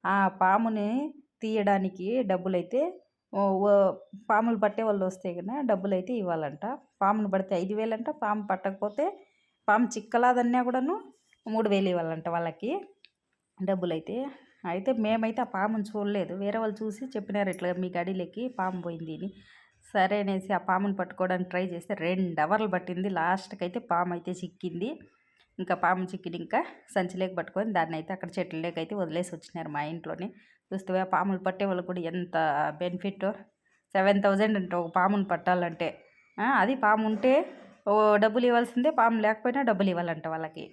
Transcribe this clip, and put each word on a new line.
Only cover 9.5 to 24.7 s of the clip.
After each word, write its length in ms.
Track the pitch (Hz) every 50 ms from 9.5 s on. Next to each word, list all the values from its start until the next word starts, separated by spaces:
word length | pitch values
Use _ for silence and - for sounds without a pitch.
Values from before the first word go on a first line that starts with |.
| _ _ _ -
పాము 180 | 208 220 247 208
చిక్కలాదన్నా 760 | - 226 214 - - 233 240 247 254 247 247 240 240 254 247
కూడాను 320 | 247 247 262 254 277 370 440 - - - _ _ _ _ _ _
మూడు 240 | 220 214 220 220 214
వేలు 200 | 202 196 196 190
ఇవ్వాలంట 380 | 180 175 165 165 160 165 160 175
వాళ్ళకి. 420 | 170 170 170 165 160 - - 226 311 403 392 - _ _ _ - _ _ _ _ _ _ _ _ _ _
డబ్బులైతే, 600 | 190 185 196 185 175 175 165 160 160 - 196 240 269 285 269 - - _ _ _ -
అయితే 280 | 180 170 185 196 254 262
మేమైతే 480 | 226 214 214 220 226 220 220 220 -
ఆ 60 | 247 - -
పాముని 340 | 190 196 214 220 220 202 208
చూడలేదు, 440 | - 214 208 202 208 202 180 - 170
వేరే 220 | 190 196 202 208 226
వాళ్ళు 200 | 226 214 208 214
చూసి 260 | 220 220 202 214 269 262
చెప్పినారు, 420 | - 214 202 - 196 208 202 190
"ఇట్లా 220 | 175 185 175 180 180
మీ 160 | 180 185 180
గడిలోకి 540 | 180 175 175 180 190 190 180 170 - 208 240 254
పాము 320 | 247 - 190 190 185 180
పోయింది" 340 | 170 175 170 165 165 160 156
అని. 160 | 151 175 202 - - - _ - - _ _ _ _ _
సరే 340 | - - 208 190 190 202 208
అనేసి 320 | 202 196 196 190 190 - 202
ఆ 80 | 175 180 -
పాముని 280 | 185 185 196 202 196
పట్టుకోవడానికి 540 | 196 180 180 - - 185 185 185 180 180 180
ట్రై 160 | 180 180 185 185
చేస్తే 260 | 180 170 - - 208
రెండు 460 | - 160 170 185 185 190 175 160 165
అవర్లు 280 | - 160 196 214 220 208
పట్టింది. 400 | 180 180 180 180 180 175 185 202
లాస్ట్కి 540 | 190 170 160 170 180 196 - - - 196 175
అయితే 160 | 180 180 240
పాము 340 | 233 - 180 170 180 180 175
అయితే 180 | 170 170 -
చిక్కింది. 600 | 180 180 - 170 - _ - 180